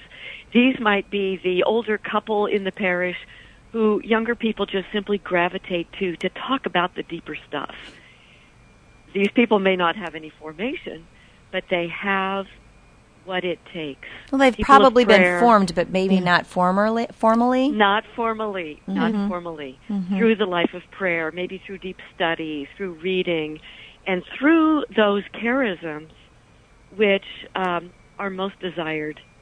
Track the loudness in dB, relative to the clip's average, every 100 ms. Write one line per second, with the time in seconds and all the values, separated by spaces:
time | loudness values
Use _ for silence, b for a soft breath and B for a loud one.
0 | -18 B B B B 4 4 2 0 0
1 | 0 -4 -2 -2 -2 0 2 0 -2 -4
2 | -2 -6 -2 -2 0 -2 -4 -4 -2 0
3 | -2 -6 -14 b b b -10 0 2 2
4 | 0 0 0 -2 -2 -2 -4 -4 -4 -6
5 | -4 -4 -2 0 0 -4 -6 -6 -6 -6
6 | -6 -4 -6 -6 -6 -4 -2 -2 -2 -4
7 | -12 -12 -12 -14 -10 -10 -10 -14 -20 -20
8 | b b b b b b -20 _ _ -20
9 | -8 -2 2 4 4 4 2 2 0 0
10 | -8 -12 -16 -16 -16 -8 -8 -8 -12 -16
11 | -18 b b b -8 -8 -2 -2 -2 -6
12 | -4 -2 -2 -4 -8 -14 -20 -20 -20 -20
13 | _ _ -6 -4 -4 -6 -8 -10 -10 -12
14 | -16 B B 4 4 4 6 8 8 6
15 | 6 8 6 6 6 6 4 0 0 0
16 | 2 2 4 2 0 0 2 2 0 0
17 | -4 0 2 4 4 2 2 4 4 2
18 | -2 -6 -4 -4 -6 -6 -10 -12 -6 -2
19 | 0 0 -2 -4 -8 -10 -12 -14 -8 -6
20 | -2 2 2 2 0 -2 -2 -6 -16 -6
21 | -4 -2 -4 -6 -8 -10 -14 -12 -12 -14
22 | -16 -4 -2 -2 -6 -8 -10 -10 -10 -6
23 | -4 -2 0 -2 -4 -10 B B B B
24 | -4 -4 -4 -2 4 4 4 2 0 2
25 | 2 2 -4 -6 -4 -2 -2 -4 -8 -10
26 | -14 -20 -20 _ _ _ _ _ _ 0
27 | 2 2 -2 -18 -10 -4 -2 -2 -6 -20
28 | -20 -10 -8 -6 -6 -6 -10 -6 -6 -6
29 | -6 -10 -18 _